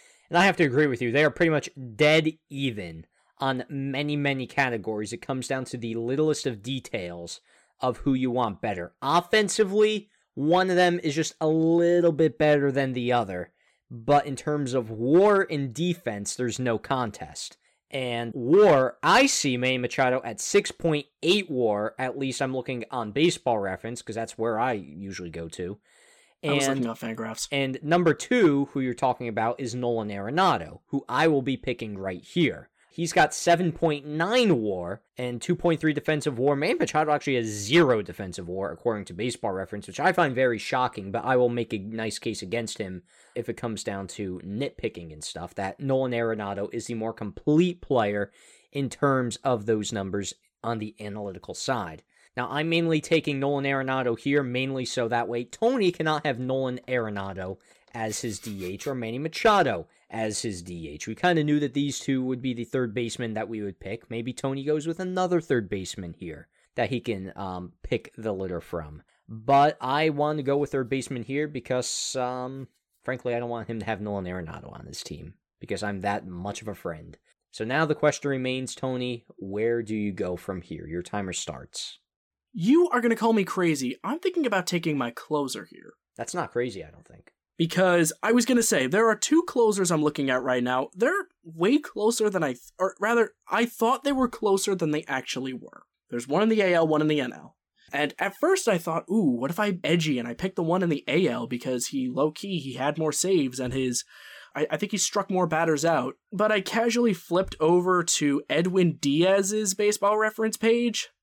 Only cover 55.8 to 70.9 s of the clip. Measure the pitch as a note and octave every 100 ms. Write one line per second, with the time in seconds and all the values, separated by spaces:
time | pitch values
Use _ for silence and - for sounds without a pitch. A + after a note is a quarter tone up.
55.8 | F#3 F3 D#3+ D3+ D3 A#2+ B2+ C3 C3 B2+
56.8 | - B2+ A2 G2+ G2 F#2+ F#2 F#2+ _ _
57.8 | _ A#2+ A2+ G#2 A#2+ G2+ A2+ G2 F2+ G2+
58.8 | C#3+ C3 A2+ B2 D#3+ - - G3+ C#3+ F#2
59.8 | D#2+ _ _ A2 A2 G#2 A#2 F#2 F2 F2
60.8 | D#2 D2 - E2+ F3+ E3 D3+ D3 C#3+ C#3
61.8 | C#3+ B2+ - C3 B2+ B2+ B2+ A#2 A2+ C3
62.8 | B2 G#2+ A#2 - A#2 G#2+ G#2+ A2 G2+ -
63.8 | F#2+ A2+ - A#2 B2 B2+ C3+ C3+ C3+ D3+
64.8 | D#3 D#3+ F#3 F#3 F3+ F3 D#3+ B2+ G2+ G2+
65.8 | F2+ - F2 - F2 D2 - _ _ -
66.8 | A#2+ B2 A#2+ G2+ F#2 - G2 F#2 F2+ -
67.8 | - A#2+ - - A2 F#2+ F#2+ F2 - E2+
68.8 | D2+ D2+ _ _ - A2 A2+ C#3 D3 -
69.8 | B2 C#3+ D#3+ C#3+ D3 D3+ C3+ C#3+ C#3+ C#3
70.8 | B2